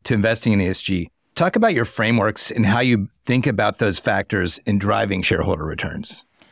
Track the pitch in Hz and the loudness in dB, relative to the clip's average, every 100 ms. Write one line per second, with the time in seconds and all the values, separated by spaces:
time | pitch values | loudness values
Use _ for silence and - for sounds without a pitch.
0 | - 113 110 113 120 101 92 92 - 92 | -2 0 2 0 0 2 0 -2 -4 -4
1 | 82 _ _ - 175 226 226 147 117 - | -4 _ _ -2 0 2 2 2 -2 -2
2 | 110 117 104 - - - 101 117 127 117 | 0 2 0 0 -2 2 2 4 4 2
3 | 101 _ - 123 123 101 107 - 107 92 | 0 _ 0 2 2 2 0 2 0 0
4 | - 98 98 98 87 - - 101 101 104 | 0 -2 0 -2 -2 -2 -2 0 2 0
5 | 104 95 - - - 82 78 76 - 71 | 0 -2 0 0 0 -4 -6 -6 -8 -8
6 | - - - _ _ | -8 -10 -12 _ _